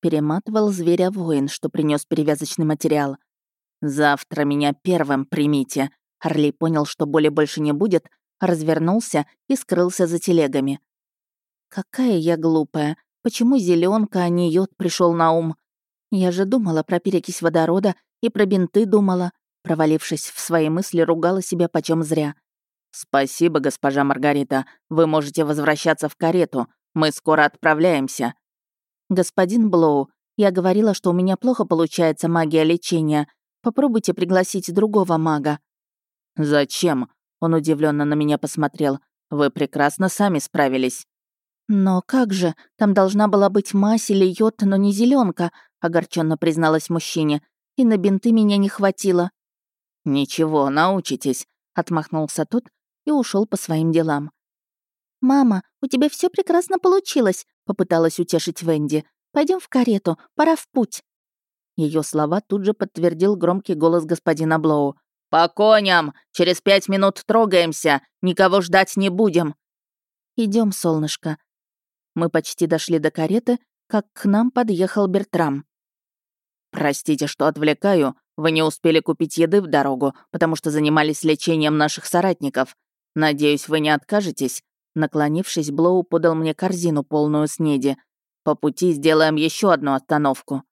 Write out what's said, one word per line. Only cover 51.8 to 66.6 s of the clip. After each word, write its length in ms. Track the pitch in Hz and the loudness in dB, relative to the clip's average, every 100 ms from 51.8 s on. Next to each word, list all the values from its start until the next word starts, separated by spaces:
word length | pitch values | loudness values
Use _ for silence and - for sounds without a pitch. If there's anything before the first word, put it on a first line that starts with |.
| 165 165 151 160 151 - 202 | -4 -4 -4 -6 -6 -6 -4
тот 200 | 233 - _ _ _ - | -4 -6 _ _ _ -2
и 60 | |
ушел 340 | 294 233 196 214 | -2 0 -2 -2
по 120 | 190 | -4
своим 340 | - 160 160 | -4 -2 2
делам. 400 | 160 160 147 151 _ _ _ _ _ _ _ _ _ | 2 0 -2 -6 _ _ _ _ _ _ _ _ _
«Мама, 420 | 254 277 254 196 - _ | 0 4 4 0 -4 _
у 60 | 277 | -4
тебя 220 | 254 294 | 0 0
все 200 | - 370 | 0 -2
прекрасно 500 | - 381 339 359 381 | -2 0 0 0 0
получилось», 640 | 370 392 381 302 214 185 - _ - | 2 2 0 0 0 0 -8 _ -10
попыталась 540 | 202 180 165 165 - | -4 0 2 2 0
утешить 420 | 170 170 175 165 | -2 -2 -2 -6
Венди. 440 | 165 156 147 151 151 _ _ | -2 0 0 -2 -4 _ _
«Пойдем 280 | 285 302 370 | -2 0 -2
в 80 | - | -2
карету, 500 | 262 240 196 - 156 _ - | 0 2 0 0 -4 _ 0
пора 200 | 311 320 | 0 0
в 120 | - | -2
путь». 320 | - 214 - _ _ _ _ _ _ _ - | -4 -4 -6 _ _ _ _ _ _ _ -4
Ее 280 | 156 156 | -2 -2
слова 360 | 147 156 151 180 | -2 -2 0 -2
тут 240 | - 202 196 | -2 -2 -2
же 80 | |
подтвердил 600 | 214 202 - 170 160 190 202 | -4 -6 -2 -2 2 0 2
громкий 380 | 170 190 - | 0 -2 -4
голос 320 | 160 165 170 156 | 0 2 2 -2
господина 540 | 170 - 151 160 160 | -4 -2 -2 0 0
Блоу. 360 | 156 151 143 139 _ _ _ | 0 0 -2 -6 _ _ _
«По 180 | 156 170 | 0 0
коням! 680 | - 214 214 196 175 151 - _ | 2 4 4 4 2 2 -8 _
Через 300 | - 180 175 | 0 0 2